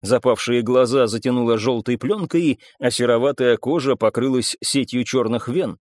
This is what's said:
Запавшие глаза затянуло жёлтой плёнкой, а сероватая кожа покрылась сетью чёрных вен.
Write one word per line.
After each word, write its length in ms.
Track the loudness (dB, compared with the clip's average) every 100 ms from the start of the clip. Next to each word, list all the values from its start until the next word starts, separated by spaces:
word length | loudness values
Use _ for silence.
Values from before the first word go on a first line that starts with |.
Запавшие 600 | 0 0 2 0 0 -2
глаза 460 | 2 2 2 2 0
затянуло 500 | 0 -2 0 0 0
жёлтой 400 | 0 -2 -4 -4
плёнкой, 640 | -4 -4 -2 0 0 -2 -8 _
а 100 | -2
сероватая 680 | 0 2 2 2 2 2 2
кожа 400 | 2 0 0 2
покрылась 580 | 2 2 0 0 -2 -6
сетью 400 | -2 -2 -2 -4
чёрных 460 | -2 0 0 -2 -2
вен. 280 | -4 -4 -8